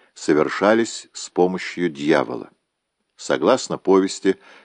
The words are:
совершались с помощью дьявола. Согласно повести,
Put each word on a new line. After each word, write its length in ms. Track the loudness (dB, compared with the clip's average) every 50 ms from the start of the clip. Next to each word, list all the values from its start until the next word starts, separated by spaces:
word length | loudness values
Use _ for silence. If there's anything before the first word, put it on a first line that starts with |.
| _ _ _
совершались 960 | -6 -2 0 2 2 2 0 0 0 2 4 4 2 0 -2 -6 -12 -16 _ -16
с 160 | -16 -16 -6
помощью 600 | -2 0 0 0 0 -4 -8 -10 -6 -4 -4 -4
дьявола. 600 | -4 -2 -2 0 2 0 0 -2 -6 -10 -12 -14 _ _ _ _ _ _ _ _ _ _ _ _ _
Согласно 640 | -12 -6 -4 -2 0 2 2 2 2 0 -4 -10
повести, 600 | -4 2 4 4 4 4 2 -2 -2 -2 -2 -2 -2 _ -20 -20 -20